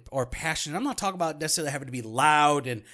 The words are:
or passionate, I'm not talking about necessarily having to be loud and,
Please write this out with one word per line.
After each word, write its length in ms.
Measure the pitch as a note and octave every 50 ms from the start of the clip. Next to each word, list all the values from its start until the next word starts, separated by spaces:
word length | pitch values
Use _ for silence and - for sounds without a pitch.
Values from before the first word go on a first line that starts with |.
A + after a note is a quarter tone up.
| - -
or 160 | - C3+ B2 B2
passionate, 500 | - - - E3 D#3+ - - D3+ D3 F3+
I'm 60 | B3+
not 160 | C#4+ B3 -
talking 160 | G#3 G3 F#3+
about 240 | F3+ E3+ D#3+ D#3 D3+
necessarily 300 | D#3 D#3 - - D#3 D3
having 160 | C#3+ C#3+ C3+ C3
to 40 |
be 120 | B2 B2+ A2+
loud 640 | A2 A2 B2 C#3 D3+ D3+ D3+ D3 D3 D3 C#3+ B2+ B2+
and, 160 | B2 G#2+ - -